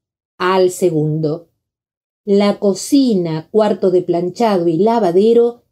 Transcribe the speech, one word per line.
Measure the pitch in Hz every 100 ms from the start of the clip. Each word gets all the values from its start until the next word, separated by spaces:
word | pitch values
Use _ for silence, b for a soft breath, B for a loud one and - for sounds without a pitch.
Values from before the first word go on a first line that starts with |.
| _ _ _ -
al | 180 190 185
segundo. | 180 180 156 151 156 156 165 - _ _ _ _ _ _ _ -
La | 202 202 196
cocina, | 208 190 - 285 254 196 170 156 -
cuarto | 214 208 214 190
de | 180
planchado | 180 170 180 175 226 190 170
y | 165
lavadero | 214 233 196 175 220 233 240 240 _